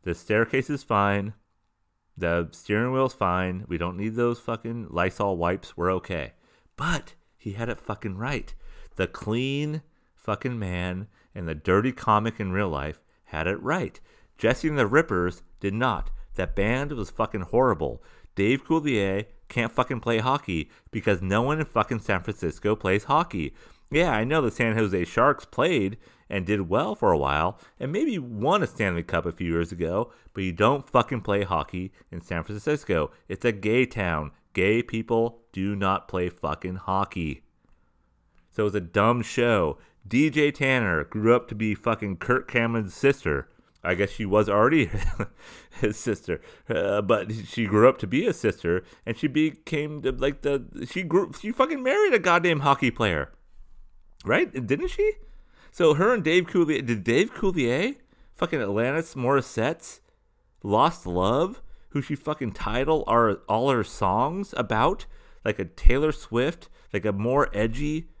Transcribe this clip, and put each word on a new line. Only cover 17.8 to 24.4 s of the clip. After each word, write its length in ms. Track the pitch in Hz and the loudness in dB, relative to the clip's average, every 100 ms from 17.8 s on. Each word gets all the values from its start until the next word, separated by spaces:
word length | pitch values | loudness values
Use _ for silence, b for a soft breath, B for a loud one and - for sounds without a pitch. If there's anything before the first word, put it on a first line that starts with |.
| 71 60 b b b | -4 -6 b b b
Dave 300 | - 101 135 | 0 2 2
Coulier 640 | - 160 147 113 98 95 107 - - | 0 0 2 0 0 -2 -6 -18 -8
can't 240 | 123 110 | -4 -2
fucking 300 | - 127 120 | -2 -2 -2
play 160 | 117 113 | -2 0
hockey 520 | 120 143 - 85 73 b b | 0 -2 -2 -4 -4 b b
because 300 | 107 110 92 | -4 0 0
no 200 | 95 104 | 2 2
one 200 | 127 156 | 2 0
in 40 | |
fucking 360 | 151 113 107 113 | -2 -2 -2 -4
San 200 | - 95 | -2 -2
Francisco 540 | 87 104 85 - 104 | -4 -6 -6 -2 -2
plays 300 | 110 95 101 | 0 0 0
hockey. 480 | - 147 175 95 73 b b b _ | 2 0 0 -4 -6 b b b _
Yeah, 200 | 147 175 | 0 2
I 120 | 110 | 2
know 180 | 117 160 | 2 2